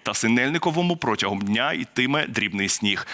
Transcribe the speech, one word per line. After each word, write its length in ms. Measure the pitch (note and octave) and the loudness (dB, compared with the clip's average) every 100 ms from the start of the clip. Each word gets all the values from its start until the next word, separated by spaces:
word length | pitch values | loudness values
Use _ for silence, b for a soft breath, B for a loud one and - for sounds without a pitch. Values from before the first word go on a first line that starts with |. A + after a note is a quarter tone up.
та 100 | - | -4
Синельниковому 840 | G#2 A2+ A#2+ C3 E3 F3+ D#3+ F3 E3+ | 0 2 4 2 0 0 0 0 0
протягом 440 | A#2+ G#2+ G2 G2 | 0 0 0 -2
дня 320 | G2+ G#2+ C#3 | 0 0 0
йтиме 540 | E3+ - - B2+ D3 D3 | -2 -4 -2 0 0 0
дрібний 420 | A#2 G#2 G2 G2 | -2 -2 0 0
сніг. 380 | - G#2 G2 B | 0 0 -2 B